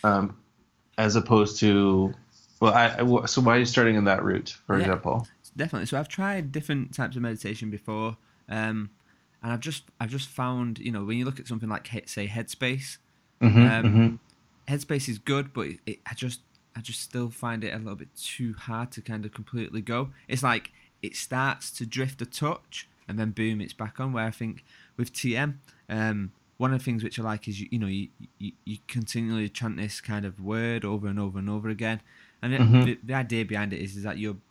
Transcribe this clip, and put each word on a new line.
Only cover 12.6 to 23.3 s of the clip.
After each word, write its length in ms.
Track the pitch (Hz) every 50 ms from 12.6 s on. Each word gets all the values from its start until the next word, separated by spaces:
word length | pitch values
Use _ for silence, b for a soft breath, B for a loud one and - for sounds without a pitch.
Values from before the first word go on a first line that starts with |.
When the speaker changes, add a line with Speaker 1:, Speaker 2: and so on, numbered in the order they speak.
| 131 123 127 135 135 - - - _ _ _ _ _ _ _ -
Speaker 1:
Mm-hmm, 180 | 120 117 104 117
Speaker 2:
um, 240 | 120 123 113 113 113
Speaker 1:
mm-hmm. 920 | 113 104 113 113 117 117 117 _ _ _ _ _ _ _ _ _ - 143
Speaker 2:
Headspace 340 | 143 143 - 151 139 135
is 120 | 131 110 104
good, 340 | - - 139 139 139 139 131
but 140 | 127 92
it, 120 | 71 87 - _
it, 140 | - 104 - - -
I 60 | 117
just, 240 | - 131 127 120 - _ _ _ _ _ _ -
I 60 | 120
just 200 | 113 - 113 -
still 280 | - - - 123 123 117
find 340 | 113 - - 120 117 113 107
it 100 | 104 -
a 40 |
little 180 | 110 110 107 101
bit 200 | - - - _
too 380 | - - - - - 127 117 107
hard 380 | - - - 113 113 120 123 -
to 80 | 117
kind 240 | - - 113 107 104
of 80 | 107 -
completely 480 | - 107 - - 120 110 - - 113
go. 280 | 98 - 117 120 139 135 b b b
It's 140 | - - 123
like 300 | 135 127 117 117 - b b b b b _ _ -
it 120 | 110 -
starts 540 | - - - 127 127 131 139 131 135 - - -
to 120 | - 123
drift 360 | 113 - 127 131 131 135 -
a 40 | 120
touch, 600 | - - - 147 147 165 - _ _ - - - _ _ _ _
and 120 | - 101 110
then 120 | 110 110